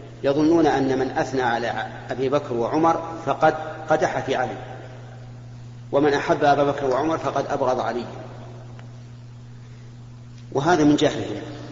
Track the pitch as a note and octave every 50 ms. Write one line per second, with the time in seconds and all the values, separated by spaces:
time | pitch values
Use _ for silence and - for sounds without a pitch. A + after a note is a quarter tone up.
0 | - - - - - C#3 C#3 D3+ D3+ D#3 E3+ E3 D#3 D3 B2+ C#3 C3+ C3+ C3 C3
1 | C#3 C3 - - D3 - - C3+ B2+ A#2+ A#2 A#2 A#2+ A2+ G2+ G#2+ - A2 A#2 -
2 | - - B2+ A#2 C3+ C3 C3+ D3 - B2 B2 A#2 A#2 G#2+ C3 D#3 E3 E3 E3 D3
3 | - - - - - C#3 C3 - D#3 D#3 D#3 - - - - - - - D#3 D#3
4 | F3 - - C3+ - C#3 C3 A#2 B2+ A2+ G2+ - - - - - - - - -
5 | - - - - - - - - - - - - - - - - - - C3 C#3+
6 | D3+ D3 C#3 D3 - - E3+ C#3+ D3+ C#3+ C#3 C#3 C#3+ C#3+ C3+ - C#3 C3 B2+ C3
7 | D3+ D#3+ E3 D3+ - C#3 - C#3 C3+ - C#3+ C#3 C3+ B2+ B2+ A#2 G#2+ A2 A2+ A#2+
8 | A#2+ A#2+ - - - - - - - - - - - - - - - - - -
9 | - - - - - - - - - - - - - - - - - - - -
10 | - - - - - - - - - - - C3+ C#3+ E3 F3+ D#3 D3+ D3 D3 C#3+
11 | D3+ C3+ A2+ A2 G2+ G2 G#2 - - - - - - -